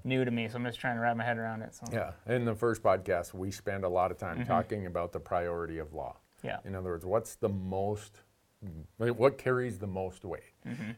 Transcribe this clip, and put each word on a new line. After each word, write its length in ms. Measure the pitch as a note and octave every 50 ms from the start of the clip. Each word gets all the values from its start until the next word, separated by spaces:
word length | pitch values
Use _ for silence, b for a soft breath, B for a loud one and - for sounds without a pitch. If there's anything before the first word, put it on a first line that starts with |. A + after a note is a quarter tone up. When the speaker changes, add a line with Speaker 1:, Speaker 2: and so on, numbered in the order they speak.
| -
Speaker 1:
new 220 | B2+ C3 C3 C3
to 60 | B2 A#2
me, 160 | A#2 A2+ A2+
so 80 | A#2
I'm 80 | B2 B2
just 160 | B2 A2+ -
trying 160 | - C3 A#2+
to 40 | A#2 A#2
wrap 140 | A#2+ A#2
my 60 | A#2 A2+
head 160 | A#2+ A#2 A2+
around 240 | A2+ A2+ A2 G#2+ A2
it, 120 | A#2 -
so. 80 | - A#2+ A#2 A#2
Speaker 2:
Yeah, 200 | A2 F2+ D#2+ F#2 - -
in 180 | A2 A#2+ B2+ A#2+
the 120 | A#2 A2
first 260 | G2+ A#2+ A#2 A2+ - -
podcast, 520 | G#2+ F#2+ F#2+ F#2 G2 F#2 E2+ F2 - -
we 180 | F#2 F#2 G2 G2
spend 320 | - - G#2 G2 G2 F#2+
a 40 | F2+
lot 220 | F2+ F2+ F2+ F#2
of 80 | F2+ -
time 200 | A2 F2+ E2+ B2
Speaker 1:
Mm-hmm. 100 | A#2+ -
Speaker 2:
talking 380 | F#2 F2 - - - G#2 F#2+
about 260 | F2+ F2 F2 E2+ F2 -
the 80 | F2
priority 580 | E2+ - F#2+ F2 F2 F2 E2+ E2+ E2+ E2 E2 D#2+
of 140 | D#2 D2+ D2
law. 220 | D2+ C#2 B1 - - _ _ _ _ -
Speaker 1:
Yeah. 160 | - G#2 - -
Speaker 2:
In 100 | G2 F#2+
other 160 | F#2 F#2 F#2
words, 160 | F2 E2+ F2
what's 300 | F#2 G2 A2+ A2+ - -
the 140 | - - G#2+
most, 720 | G2+ G2 F#2 F#2 F#2 F#2+ G2 G2+ G#2 G#2 G#2 - - - - _ _ _ _ _ _ - A2 F#2+ D#2+ D#2 D#2 - _ -
like, 180 | A2 A#2+ A#2+
what 220 | G#2+ A#2 C#3 C3+ -
carries 400 | - B2+ B2+ B2 B2 B2 G2+ F#2
the 80 | G#2
most 380 | G2+ F#2 F#2+ F#2+ F2+ - - -
weight? 300 | F#2 E2 - - - _ _ -
Speaker 1:
Mm-hmm. 240 | - - C#3 G#2+ G#2+ A#2